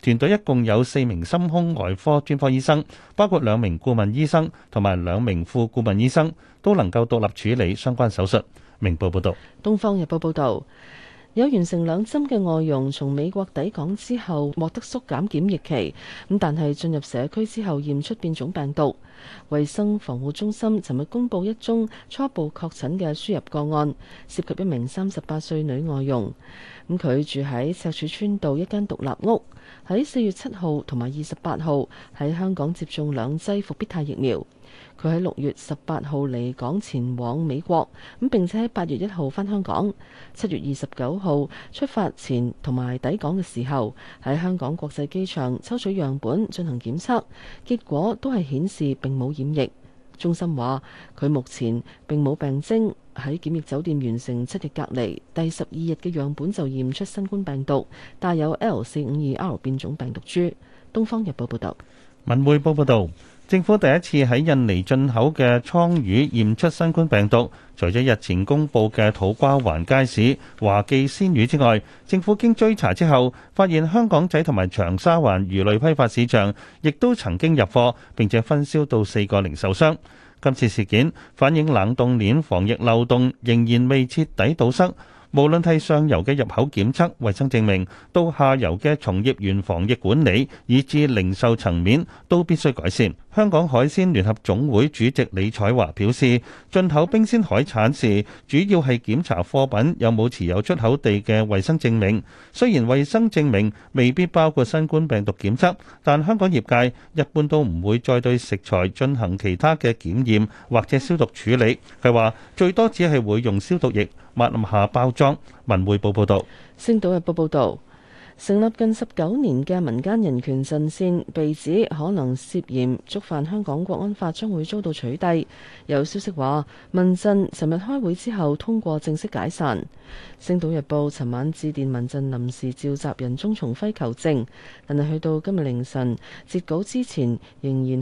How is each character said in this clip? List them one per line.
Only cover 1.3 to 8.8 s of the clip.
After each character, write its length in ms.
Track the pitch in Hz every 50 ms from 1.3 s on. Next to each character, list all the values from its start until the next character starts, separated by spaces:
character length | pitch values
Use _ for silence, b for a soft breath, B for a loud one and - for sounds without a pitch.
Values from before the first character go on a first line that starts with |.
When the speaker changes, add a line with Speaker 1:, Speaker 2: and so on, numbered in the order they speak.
| 170 175 180 165
Speaker 1:
胸 260 | 160 175 170 170 165
外 180 | - 95 92 95
科 280 | - - 156 147 143
專 180 | - - 143 139
科 100 | 143 135
醫 120 | 131 131
生， 200 | 127 - 151 151 - B B B B B B
包 140 | - 208
括 100 | 196 185 165
兩 180 | 135 107 107 117
名 180 | 113 92 82
顧 160 | 78 - 127 120
問 200 | 113 101 101 110
醫 120 | 143 156
生 240 | 143 - 160 160 165 B B B B
同 100 | - 110
埋 220 | 101 98 92 90 87
兩 180 | 87 90 107
名 220 | 123 113 92 82 85
副 240 | - - 127 117
顧 160 | 110 - 123 113
問 160 | 110 98 101
醫 80 | 120
生， 240 | 131 - 165 156 160 165 b b b b b
都 120 | - 202 208
能 140 | 175 107 90
夠 160 | - 117 117
獨 140 | 117 120 117
立 80 | 107 98 -
處 260 | - - 107 120 123
理 140 | 98 85 101
相 200 | - - 131 123
關 140 | 117 123 110
手 160 | - - 98
術。 160 | 95 - 110 - _ b b b b b
明 180 | b